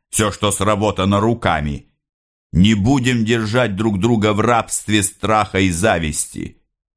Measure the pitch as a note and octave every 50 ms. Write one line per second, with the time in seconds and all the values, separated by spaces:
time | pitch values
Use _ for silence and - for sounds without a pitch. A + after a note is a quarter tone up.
0 | _ _ - - G#2+ G#2 - - - G2+ F#2 - A2+ G#2+ G#2+ G2 G#2+ G#2 G2 -
1 | F#2 G2 G2+ G2+ G#2 A#2 A#2+ A#2 - F#2+ E2 D#2 D2 D2 C#2+ C2 - _ _ _
2 | _ _ _ _ _ _ _ _ _ _ - E2 F#2 G#2+ A2+ G2+ F#2 B2 C#3+ C3+
3 | A#2+ B2+ B2+ A#2 A2 G#2+ A#2+ A#2 A2 G#2 A2+ B2+ B2 G#2+ G2 F#2 A2 A2+ G2+ F#2
4 | F#2 A#2 A#2+ A2 G2+ G#2+ G#2 G#2 A2 A#2 A#2+ A#2 - - - - - - G#2 G#2
5 | G2 - - _ - G#2 A2 G#2+ G2+ - - F#2+ F#2+ F#2 E2+ E2 F#2+ A2+ G2 E2+
6 | E2 D2+ D2 - - - - - G1+ - - _ _ _ _ _ _ _ _